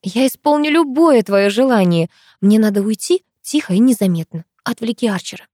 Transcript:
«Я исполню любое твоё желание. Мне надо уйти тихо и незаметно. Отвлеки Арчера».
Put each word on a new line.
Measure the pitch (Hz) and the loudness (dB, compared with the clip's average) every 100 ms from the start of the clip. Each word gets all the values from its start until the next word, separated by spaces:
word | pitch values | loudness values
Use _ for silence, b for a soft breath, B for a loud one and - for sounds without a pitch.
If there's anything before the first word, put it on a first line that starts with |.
«Я | 190 220 262 | -6 -2 -2
исполню | - 294 294 302 | 0 -2 0 0
любое | 311 302 262 330 254 | 0 0 2 4 4
твоё | 202 202 202 | 2 0 0
желание. | 202 262 233 185 170 165 b b b | 0 0 2 2 0 -2 b b b
Мне | 196 220 | 2 2
надо | 214 202 | 2 0
уйти | 202 214 - 359 _ _ | -4 -6 -2 -4 _ _
тихо | - 294 - | -4 -4 -2
и | 185 | 2
незаметно. | 254 240 196 170 160 160 - _ | 2 2 0 -2 -6 -12 -16 _
Отвлеки | - 240 226 233 226 | -10 -6 -6 -4 -4
Арчера». | 190 - - - | -4 -8 -18 -20